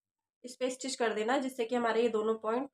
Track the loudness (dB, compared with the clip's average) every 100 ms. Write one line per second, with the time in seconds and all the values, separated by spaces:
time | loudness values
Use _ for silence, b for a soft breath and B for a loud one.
0 | _ _ _ _ -16 -6 -4 -4 -6 -2
1 | 0 0 0 0 0 -2 -2 0 2 4
2 | 2 2 0 0 0 -2 -2